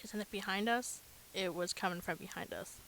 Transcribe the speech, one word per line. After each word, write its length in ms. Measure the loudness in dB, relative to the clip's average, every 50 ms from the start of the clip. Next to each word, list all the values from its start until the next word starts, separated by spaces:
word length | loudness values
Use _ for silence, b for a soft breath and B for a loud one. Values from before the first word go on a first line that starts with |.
Isn't 200 | -8 -4 -2 -2
it 100 | -2 -2
behind 380 | -2 -2 0 2 4 4 6 6
us? 320 | 6 4 4 0 -6 -8 -10 -16 -20 -20 -20 -6 -2
It 200 | 2 2 2 2
was 200 | 2 0 0 0
coming 280 | 2 2 2 2 2
from 160 | 0 -2 -2
behind 360 | -2 -2 -8 -6 -6 -4 -4 -4
us. 280 | -6 -6 -6 -10 -14 -16